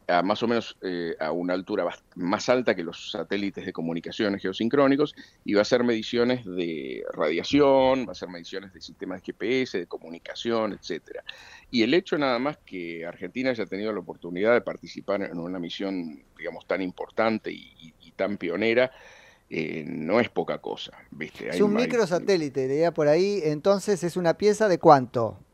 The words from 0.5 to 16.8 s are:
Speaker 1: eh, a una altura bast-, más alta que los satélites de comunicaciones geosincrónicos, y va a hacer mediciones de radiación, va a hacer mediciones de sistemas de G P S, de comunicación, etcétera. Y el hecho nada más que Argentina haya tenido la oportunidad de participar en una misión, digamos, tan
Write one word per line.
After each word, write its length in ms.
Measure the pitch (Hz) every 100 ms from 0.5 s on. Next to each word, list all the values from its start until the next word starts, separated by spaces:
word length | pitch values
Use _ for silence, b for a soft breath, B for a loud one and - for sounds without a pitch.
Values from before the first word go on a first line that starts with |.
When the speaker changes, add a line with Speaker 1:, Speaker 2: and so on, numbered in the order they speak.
| 117 - -
Speaker 1:
eh, 340 | 95 87 85 80
a 120 | 78
una 200 | 85 90
altura 300 | 92 95 104
bast-, 200 | 87 - _ -
más 320 | 90 104 -
alta 280 | 127 117 92
que 80 |
los 280 | 82 - -
satélites 540 | 101 82 98 101 92 87
de 80 |
comunicaciones 680 | - 82 85 82 - 107 98
geosincrónicos, 760 | 95 95 113 135 135 139 151 - B B
y 100 | -
va 80 | 101
a 20 |
hacer 200 | 104 123
mediciones 640 | 120 113 107 120 120 127 107
de 580 | 90 85 78 65 57 50
radiación, 920 | - 80 82 - 143 139 135 131 131 107
va 40 |
a 20 |
hacer 180 | 92 90
mediciones 420 | 87 87 95 98
de 60 | 85
sistemas 420 | - 80 95 90
de 120 | -
G 20 | -
P 260 | 98 131
S, 140 | 127 98
de 80 | 87
comunicación, 840 | - 82 82 - - 117 113 107
etcétera. 540 | 92 - 82 - - - B B B -
Y 100 | 123
el 120 | 113
hecho 240 | 165 - 170
nada 220 | 139 120
más 200 | 135 156
que 420 | - 95 85 85 82
Argentina 440 | - 90 120 131
haya 160 | 120 95
tenido 260 | 95 107
la 80 | 107
oportunidad 540 | - - 85 87 107
de 80 | 120
participar 600 | - 80 - - - 101
en 160 | 98 85
una 200 | 85 92
misión, 640 | 85 - 98 95 82 71 _ -
digamos, 280 | 82 87 -
tan 160 | 90